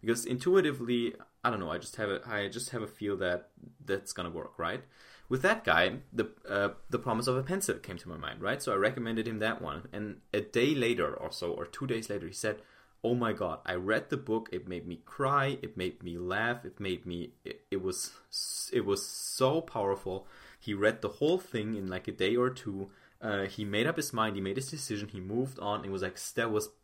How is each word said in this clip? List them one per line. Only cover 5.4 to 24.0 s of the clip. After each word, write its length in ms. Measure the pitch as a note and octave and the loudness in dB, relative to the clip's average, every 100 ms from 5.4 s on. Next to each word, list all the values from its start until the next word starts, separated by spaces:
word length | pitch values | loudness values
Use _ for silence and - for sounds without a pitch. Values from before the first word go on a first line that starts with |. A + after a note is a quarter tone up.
that 200 | F3+ A3+ | 4 4
guy, 360 | - E2 F2 C3 - | 6 6 6 2 -6
the, 180 | A2+ A2 - - | -2 -2 -2 -2
uh, 220 | G2+ G2+ - - | 0 0 -2 -4
The 80 | A#2+ | -4
Promise 300 | - A2+ B2 | 0 0 2
of 80 | B2+ | 0
a 80 | |
Pencil 320 | C3+ F#3+ - - | 0 -2 0 -2
came 220 | - F2+ | -4 -10
to 100 | - | -8
my 80 | E2 | -8
mind, 260 | D2+ - | -8 -4
right? 180 | F#2 C#3 | -2 -2
So 120 | - | 0
I 40 | G2+ | 4
recommended 520 | G2+ C3 A2+ A2+ A2 | 4 2 -2 0 0
him 100 | A2 | 0
that 240 | G#2+ A2+ | 0 0
one. 260 | D2+ D2 - | -4 -6 -8
And 300 | G2+ G#2+ - _ | -8 -8 -10 _
a 60 | G#2+ | -2
day 340 | G#2 A#2+ C3 | 2 4 4
later 400 | D3+ A#2 A#2 D#2 | 4 2 2 0
or 160 | C2 D#2+ | -2 -6
so, 220 | - F2 | -4 -4
or 140 | E2+ E2+ | -2 -6
two 200 | - C3+ | -6 -2
days 240 | A2+ A2 | -2 -2
later, 160 | G2+ E2 | -6 -6
he 60 | |
said, 300 | F#2 A2 G#2+ - - - _ | -4 -4 -4 -10 -20 -20 _
"Oh 100 | A2+ | 2
my 180 | B2 A2+ | 4 4
God, 280 | F#2+ F#2 D#2 | 2 0 -2
I 100 | - | -2
read 340 | F2+ F#2+ A2 - | -2 2 2 2
the 80 | C#3+ | -4
book. 320 | - A2 A2 | 0 0 0
It 160 | F2+ F#2 | -8 -6
made 200 | F2 E2+ | -8 -6
me 160 | E2+ | -10
cry. 540 | - - C3+ C#3+ C3+ - | -12 -2 2 4 2 -2
It 140 | - - | -6 -4
made 260 | F#2 - | -4 -4
me 160 | F2+ E2+ | -8 -6
laugh. 460 | F2+ G2 A2+ A#2+ | -2 0 2 0
It 160 | F#2 - | -6 -6
made 260 | G2+ F2 F2+ | -4 -4 -4
me, 280 | F2 - - | -6 -6 -10
it, 160 | - - _ | -12 -12 _
it 120 | G2 | -2
was 300 | F#2 F#2 - - - | -2 -2 -6 -10 -10
s-, 400 | - - - - | -6 -4 -6 0
it 120 | A#2+ | 0
was 220 | G2 G2 - | 2 2 0
so 540 | - - - C3 D#3+ | -8 -6 2 4 4
powerful." 680 | D#3+ A#2 G2 G2 F#2+ F#2 - - - - | -2 0 0 0 -2 -6 -8 -20 -20 -14
He 140 | - | -6
read 280 | G2+ G#2 A2+ | 4 4 4
the 60 | G2+ | -4
whole 300 | - D3 F3+ | 2 4 4
thing 360 | - A#2 G#2+ | 0 -4 -2
in, 140 | A2 F#2+ | -2 -4
like, 200 | F#2 - | -4 -6
a 40 | |
day 240 | F#2 F#2 A#2+ | 2 4 6
or 140 | B2+ | 4
two. 400 | B2+ - G2 G2 - - _ | 0 -6 -6 -8 -12 -20 _
Uh, 240 | A2+ G2+ | -2 0
he 200 | F#2+ - | -2 -4
made 220 | G#2 G#2 C3 | 0 2 2
up 100 | |
his 160 | E3 | 2